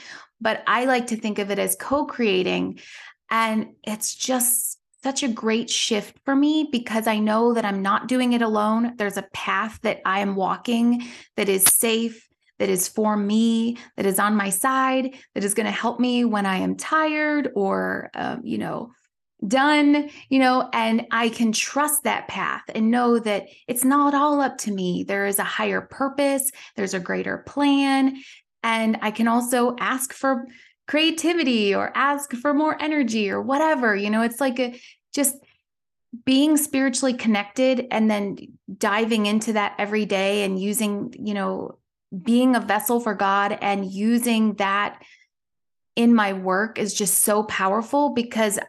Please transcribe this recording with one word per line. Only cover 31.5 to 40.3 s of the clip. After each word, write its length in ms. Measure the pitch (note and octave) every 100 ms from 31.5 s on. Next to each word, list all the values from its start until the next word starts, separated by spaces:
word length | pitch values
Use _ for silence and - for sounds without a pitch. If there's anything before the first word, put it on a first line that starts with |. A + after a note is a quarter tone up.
| A3+ G3+ G3
or 160 | G#3
ask 400 | A#3 C4+ C#4+ C#4
for 200 | A#3+ D4
more 280 | C#4+ D#4 D4+
energy 480 | D4+ D4+ A3+ A3 G3
or 120 | G3+
whatever, 540 | A3 C#4 D#4 C#4+ A#3 G3
you 140 | G#3
know, 140 | A3
it's 180 | A#3 A#3
like 180 | C4+ B3
a, 200 | B3 A#3+ - - _
just 220 | C#4+ C#4 - _ _ _ _ _ _ _ A#3+ -
being 320 | C4 D4+ D4
spiritually 560 | D4 C4+ C4+ C4 C4+
connected 760 | B3 A3 G3+ G3+ - C4 B3 -
and 180 | A3 A3
then 280 | G#3 G3+ - - - - F#3+
diving 520 | G#3+ G#3 A3+ A3+ G#3
into 260 | G#3+ A3+
that 220 | G#3+ G3+ -
every 280 | G3+ G#3+ G3+
day 380 | F#3+ G3